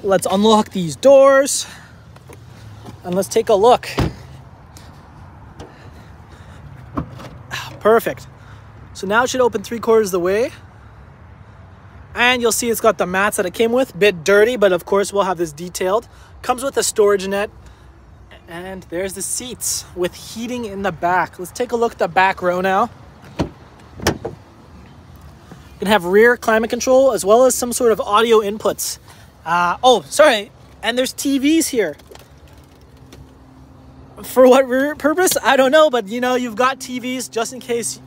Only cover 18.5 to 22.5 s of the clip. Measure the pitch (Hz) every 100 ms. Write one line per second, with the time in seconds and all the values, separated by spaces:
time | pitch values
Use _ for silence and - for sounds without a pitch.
18.5 | 170 185 190 - 170 196 185 - - 247
19.5 | 226 - - - 180 180 - - 220 226
20.5 | 247 226 196 196 165 175 180 160 - 180
21.5 | - 247 240 233 - 190 170 190 190 180